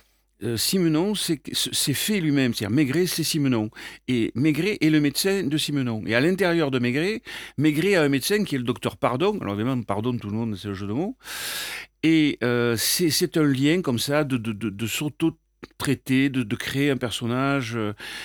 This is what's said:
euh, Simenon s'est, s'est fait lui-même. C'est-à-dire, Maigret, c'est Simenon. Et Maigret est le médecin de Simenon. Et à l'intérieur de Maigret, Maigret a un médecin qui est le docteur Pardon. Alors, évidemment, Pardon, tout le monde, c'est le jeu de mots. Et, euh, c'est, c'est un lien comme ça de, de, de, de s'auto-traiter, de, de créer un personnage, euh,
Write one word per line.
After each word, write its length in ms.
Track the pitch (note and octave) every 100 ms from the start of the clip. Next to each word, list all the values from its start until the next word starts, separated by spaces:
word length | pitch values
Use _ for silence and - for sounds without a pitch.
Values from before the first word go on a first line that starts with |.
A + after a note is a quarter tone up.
| _ _ _ -
euh, 140 | G#2+ A2+
Simenon 580 | - F#3+ E3 D3+ G3
s'est, 280 | G#3 - D#3 -
s'est 400 | - - - -
fait 260 | C3 - G#3+
lui-même. 360 | D#3 C#3+ C3
C'est-à-dire, 200 | A2+ G2+
Maigret, 320 | B2+ C3+ D3 F3+
c'est 180 | -
Simenon. 440 | D3+ D#3+ C#3 A#2 G#2+ - - - -
Et 240 | B2+ G#2+
Maigret 440 | A2 D#3 D3 F#3+ -
est 80 | D#3
le 120 | D#3
médecin 420 | C#3+ - F#3+ G3
de 160 | C#3 D3+
Simenon. 440 | - C#3+ B2 A2 F2
Et 80 |
à 60 | A#2
l'intérieur 500 | D#3 F#3+ F#3 E3+ D3
de 80 | C3
Maigret, 420 | A#2+ C3+ F3+ A3+ - - - -
Maigret 380 | D3+ D3+ F#3+ F#3
a 80 |
un 40 | D3
médecin 340 | C#3 - G#3+
qui 100 | F#3
est 40 | C#3+
le 60 |
docteur 320 | B2 A#2 A#2 -
Pardon. 420 | B2 B2 F#3+ G#3
Alors, 100 | G2
évidemment, 300 | G2+ A#2 C3
Pardon, 340 | A2 G2+ A#2+ A#2+
tout 140 | G2+
le 60 | G#2+
monde, 200 | A#2 G2
c'est 120 | G2+
le 60 |
jeu 120 | F#2+ G2+
de 80 |
mots. 240 | A#2 G3 C4 - - - - - - - _
Et, 360 | D#3 D#3+ D3+ -
euh, 340 | A#2+ A#2+ A#2+ A2+
c'est, 320 | - - F3
c'est 260 | - F3 E3+
un 60 |
lien 400 | D3+ C3 C#3+ F3+
comme 160 | E3 C#3+
ça 260 | C#3+ D3
de, 140 | C#3+ B2+
de, 140 | G#2+
de, 180 | G#2 A2+
de 160 | G2 A2+
s'auto-traiter, 1400 | - D3+ - E3 D#3+ _ _ - - - B2+ - C3 C#3
de, 120 | C3
de 140 | G#2+ A2+
créer 320 | - C3+ C#3+
un 80 | C3
personnage, 800 | A#2+ - A#2 B2 C#3 C#3 A2+ A#2
euh, 160 | G#2 G2+ - -